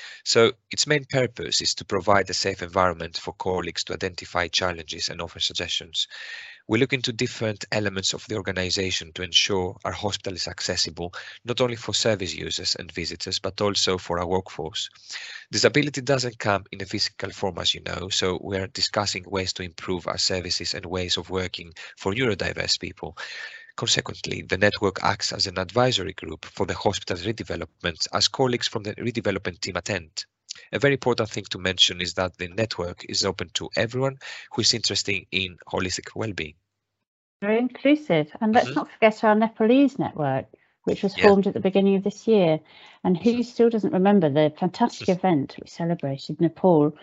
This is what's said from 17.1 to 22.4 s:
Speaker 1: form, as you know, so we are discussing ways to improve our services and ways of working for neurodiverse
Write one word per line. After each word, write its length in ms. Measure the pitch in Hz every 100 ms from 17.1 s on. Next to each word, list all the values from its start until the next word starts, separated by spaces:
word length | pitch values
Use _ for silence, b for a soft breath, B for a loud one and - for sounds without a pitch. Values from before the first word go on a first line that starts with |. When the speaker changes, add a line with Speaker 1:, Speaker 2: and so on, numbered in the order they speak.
| - 98
Speaker 1:
form, 260 | - 98 85
as 160 | 85
you 80 | -
know, 260 | 87 87 90
so 320 | - 95 90
we 140 | - 95
are 100 | 95
discussing 560 | - - 107 101 101 90
ways 260 | 95 92
to 100 | -
improve 460 | 90 - - 90 -
our 80 | 92
services 560 | - 92 87 - 87
and 140 | - 87
ways 320 | 90 90 95
of 100 | 90
working 460 | 92 90 - 85 80 B B
for 160 | 95
neurodiverse 640 | 107 127 95